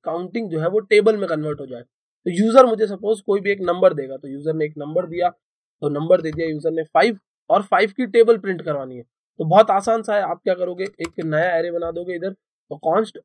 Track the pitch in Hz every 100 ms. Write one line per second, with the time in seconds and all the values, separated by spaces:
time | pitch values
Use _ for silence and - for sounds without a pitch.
0 | - 165 180 226 214 160 165 208 196 208
1 | 214 214 185 156 151 147 135 120 120 _
2 | _ _ 185 175 220 247 254 214 208 190
3 | 208 220 - 202 190 202 180 175 185 151
4 | 131 135 143 139 151 160 151 151 147 165
5 | 175 175 175 - _ _ _ _ 147 147
6 | 165 180 160 156 165 151 165 160 156 160
7 | 220 196 _ _ - 175 202 185 208 -
8 | 240 233 226 226 196 180 160 143 131 127
9 | - _ _ - 160 190 214 196 196 226
10 | 220 208 175 175 - 180 180 180 190 -
11 | 165 - 165 156 180 165 175 170 170 170
12 | 175 175 185 190 _ _ _ 151 165 185
13 | 220 -